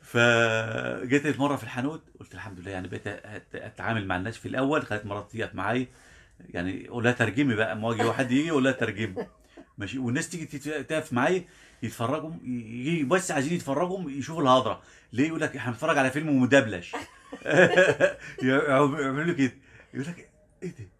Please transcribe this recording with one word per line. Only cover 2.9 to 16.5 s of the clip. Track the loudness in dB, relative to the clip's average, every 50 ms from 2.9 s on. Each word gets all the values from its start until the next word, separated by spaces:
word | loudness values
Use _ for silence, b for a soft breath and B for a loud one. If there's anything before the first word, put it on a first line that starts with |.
| -10 -8 -8
أت-، | -10 -10 -10 -14 -16 -16 -16 -16 _ -14
أتعامل | -14 -14 -14 -12 -6 -4 -2 -2 -2 -2
مع | -2 -2
الناس." | -2 -2 -6 -10
في | -10 -10
الأول | -6 -4 -2 0 0 0 -2 -2
خدت | -2 -6 -6 -4
مرات | -6 -8 -8 -8 -10
تقف | -8 -8 -8 -6 -6
معايا، | -4 -2 -2 0 -2 -2 -4 b b b b b b b b b -20 -20 -10
يعني | -8 -6 -4 -4 -6 -8 -10
قول | -8 -6 2 2
لها: | 2
"ترجمي | 4 4 0 0 2 2 2 2 2
بقى." | 2 0 0 0
اما | -4 -2 -2 0
يجي | 0 0
واحد | 0 0 0 0 2
يجي | 2 2 2
يقول | 2 2 2 2
لها: | 2
"ترجمي." | 2 0 -2 -4 -2 -4 -6 -6 -6 -10 -10 -12 _ _ B B B B B B B
ماشي، | -10 -10 -8 -6 -4
والناس | -4 -2 -2 -2 -4 -4
تيجي | -8 -10 -10
تت-، | -10 -12 -10 -8 -6 -6 -6 -6 -4
تقف | -4 -4 -4 -2 0
معايا | 2 2 2 2 0 -2 B B B B B B B -8
يتفرجوا، | -8 -4 -4 -2 -2 -2 -4 -4 -8 -10 -10 -8
ي-، | -6
يجي | -6 -6 -6 -8 -10 -6 -2 -2 0 0 2
بس | 2 2 0 0 0
عايزين | -2 -2 0 0 -2
يتفرجوا | -4 -2 -2 -2 -2 -2 -2 -4 -6 -6 -8
يشوفوا | -8 -8 -8 -6 -2 2
الهضرة. | 6 6 6 6 6 2 -4 -4 B B B B B B 0
ليه؟ | 0 0
يقول | 2 2 -2
لك: | -4 -4 -4
"احنا | -6 -6 -6
بنتفرج | -6 -2 0 2 4
على | 4 2 2
فيلم | 0 0 0 2 4 4
مدبلج." | 6 8